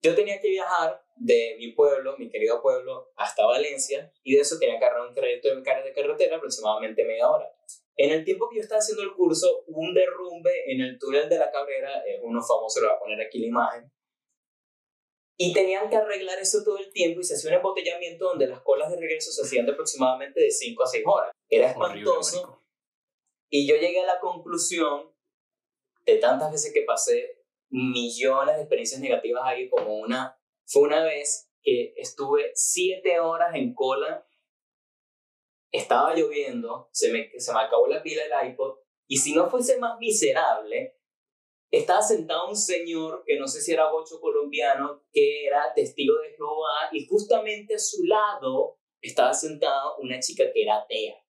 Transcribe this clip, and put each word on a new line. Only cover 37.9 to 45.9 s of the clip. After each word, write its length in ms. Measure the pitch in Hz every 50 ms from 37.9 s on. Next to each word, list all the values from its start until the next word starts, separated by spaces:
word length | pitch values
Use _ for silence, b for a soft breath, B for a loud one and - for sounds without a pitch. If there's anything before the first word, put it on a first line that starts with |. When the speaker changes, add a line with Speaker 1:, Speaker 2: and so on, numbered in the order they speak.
| - -
Speaker 1:
pila 220 | - 160 151 156 151
del 280 | - 143 139 135 135
iPod, 260 | 131 - 131 131 - - _ _ _ _ _ _
y 100 | 139 135
si 160 | - 147 147
no 160 | 160 175 175
fuese 280 | - 247 240 247 262 240
más 180 | 240 233 233 226
miserable, 960 | 233 233 214 - - - - 156 160 135 117 110 107 107 110 123 - - _ _ _ _ _ _ _ _ _ _ _ _ _ _ _ _
estaba 300 | - 160 - - 180 202
sentado 460 | 208 - 226 - 160 160 165 165 175 180
un 80 | 208
señor, 680 | 208 - - 180 170 170 170 165 160 160 160 160 - -
que 120 | 151 147 139
no 100 | 135 135
sé 120 | 143 156
si 120 | - - 165
era 160 | 151 156 156
gocho 320 | 156 - - - 160 -
colombiano, 800 | - 156 147 147 143 143 143 151 151 - - 135 139 143 - - _ _
que 360 | _ 147 143 143 - - - -
era 260 | - 143 151 - -
testigo 440 | 220 202 -